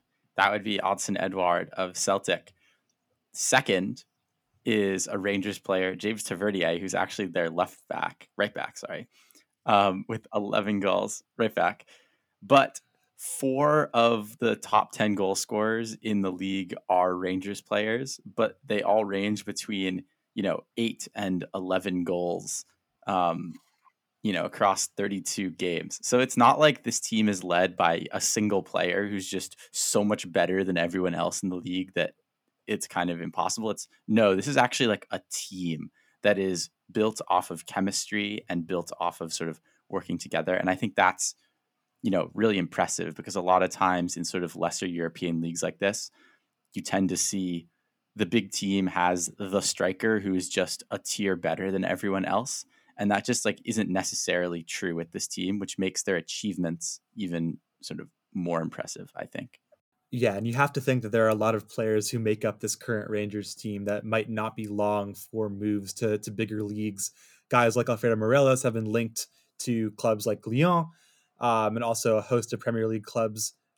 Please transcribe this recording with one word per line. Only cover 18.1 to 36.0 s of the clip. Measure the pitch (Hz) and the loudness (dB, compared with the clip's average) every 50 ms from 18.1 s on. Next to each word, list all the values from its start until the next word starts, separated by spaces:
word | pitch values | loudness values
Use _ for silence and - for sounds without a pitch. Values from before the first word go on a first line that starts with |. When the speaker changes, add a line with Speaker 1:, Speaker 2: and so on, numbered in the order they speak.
| - - _ | -10 -12 _
Speaker 1:
but | 107 - - 113 107 - _ _ | -10 -2 0 0 0 0 _ _
they | 139 110 104 - | -2 -2 0 2
all | - 101 110 107 | 4 4 4 4
range | 101 98 98 98 104 104 101 - | 2 0 0 0 0 -2 -2 -4
between, | 104 98 - - - 104 98 95 95 92 90 92 _ _ _ _ _ _ | -8 -10 -10 -8 -6 -4 -2 -2 -2 -2 -4 -8 _ _ _ _ _ _
you | 110 98 | -4 -2
know, | 95 80 - - _ _ - | -2 -2 -2 -6 _ _ -2
eight | 117 113 - - - - - | -2 -2 -2 -6 -12 -12 -8
and | 107 104 95 95 87 82 - - | -6 -4 -2 -2 -2 -4 -6 -8
eleven | 98 92 92 92 92 92 101 92 90 87 | -6 -2 0 -2 0 0 -2 -2 -2 -2
goals, | 87 90 87 87 87 87 92 - - - - - - _ _ _ _ _ _ _ | -2 -2 -2 0 -2 -4 -4 -6 -8 -8 -10 -10 -14 _ _ _ _ _ _ _
um, | - 98 92 87 85 82 87 87 87 - - _ _ _ _ _ _ _ _ _ _ _ _ - | -2 0 2 2 2 0 -2 -4 -8 -12 -14 _ _ _ _ _ _ _ _ _ _ _ _ -4
you | 110 98 | -2 0
know, | 82 85 | 0 -2
across | 92 - - 107 98 95 - - - | -2 0 4 4 4 6 4 0 -4
thirty-two | - - 101 95 101 95 - - - - 98 92 | -2 -2 -2 -2 -2 -4 -4 -6 -4 -2 -4 -4
games. | - - 95 87 85 82 82 - - - - | -2 -2 -2 0 0 -2 -4 -6 -10 -8 -2
So | - 127 123 | 2 2 4
it's | 127 127 - | 2 2 4
not | 120 120 123 143 - | 6 6 8 8 8
like | 151 151 123 - - | 6 4 4 4 -4
this | 117 117 - | -4 -4 -4
team | - - 117 110 107 107 | -4 -2 0 2 2 2
is | 101 92 92 | 2 0 0
led | 90 85 87 92 92 87 | 2 4 4 4 4 2
by | - 90 85 82 85 - - | 2 2 2 2 2 -2 -6
a | - 98 | -6 -4
single | - - - 113 107 104 101 95 87 | -2 0 0 0 0 2 2 0 -2
player | - - 87 90 90 87 95 104 | -2 -2 -2 0 0 0 0 0
who's | 101 104 98 95 - | -2 -4 -6 -6 -6
just | - 92 - - - - - - | -6 -6 -8 -8 -14 -20 -20 -12
so | - - - - - 110 104 | -6 -4 -4 0 2 2 2
much | 104 104 - - 92 82 | 2 0 -2 -4 -4 0
better | 98 87 85 92 95 98 | 0 2 2 2 0 0
than | 92 92 | 0 2
everyone | 85 82 85 87 92 90 90 85 | 0 0 0 0 0 0 0 0
else | 85 87 87 90 - - | 0 -2 -2 -2 -4 -4
in | 92 | -4
the | 92 | -4
league | 90 80 90 90 92 95 92 - | -4 -6 -4 -4 -4 -4 -4 -2
that | - 80 - - _ _ _ _ _ _ _ _ _ _ | -2 -2 -2 -4 _ _ _ _ _ _ _ _ _ _
it's | - 104 95 - - | -6 -6 -6 -6 -6
kind | - 90 87 90 | -4 -2 -2 -2
of | 87 85 85 | -2 -4 -6
impossible. | 85 - - 85 - - - 110 110 | -6 -4 -2 -2 -2 -2 -4 -4 -4
It's, | 101 - - - _ _ _ - | -4 -6 -8 -14 _ _ _ 2
no, | 107 113 110 101 95 | 4 6 6 6 6
this | 95 - 143 | 4 2 0
is | 139 | 2
actually, | 139 123 123 - - 135 117 | 2 2 2 2 2 2 2
like, | 101 98 - - - | 2 0 -2 -8 -10
a | 92 - _ | -10 -8 _
team | - - - - 98 92 90 85 80 73 - - - _ | -10 -10 -10 -10 -10 -6 -4 -4 -4 -4 -6 -12 -16 _